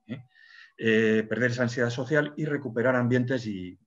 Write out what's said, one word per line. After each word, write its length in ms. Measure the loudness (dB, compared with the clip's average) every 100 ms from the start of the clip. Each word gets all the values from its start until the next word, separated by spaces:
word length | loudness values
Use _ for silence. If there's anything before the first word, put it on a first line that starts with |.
| -14
¿eh? 180 | -14 -16 _ -20 -20 -20 -4
Eh, 480 | 2 4 4 2 0
perder 220 | 0 0
esa 120 | 0
ansiedad 280 | -2 0 -2
social 420 | -2 0 0 0 -2
y 80 |
recuperar 540 | -4 -4 -4 0 2 2
ambientes 480 | 2 2 0 -2 -4
y, 340 | -8 -10 -14